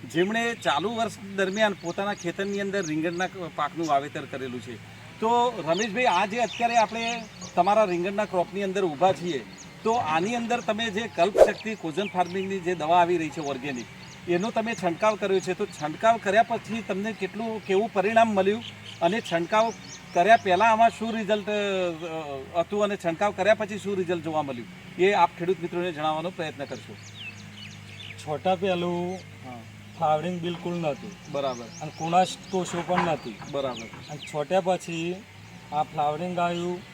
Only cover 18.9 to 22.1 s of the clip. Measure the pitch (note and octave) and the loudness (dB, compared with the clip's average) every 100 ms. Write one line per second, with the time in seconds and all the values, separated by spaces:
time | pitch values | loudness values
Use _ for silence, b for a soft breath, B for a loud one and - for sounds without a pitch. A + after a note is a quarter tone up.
18.9 | - E3+ A3 - E3+ E3+ G#3+ A3+ - - | 0 2 2 0 -2 2 4 4 0 -14
19.9 | - - F3+ F#3 A#3 G3 F3+ A3+ A3 A#3 | -16 -2 4 8 8 8 6 6 8 6
20.9 | - A3+ A3+ G3 G#3+ G3+ G#3 G3+ F#3+ F3+ | 4 -4 -4 0 0 0 0 0 0 0
21.9 | D#3+ E3+ | -2 -6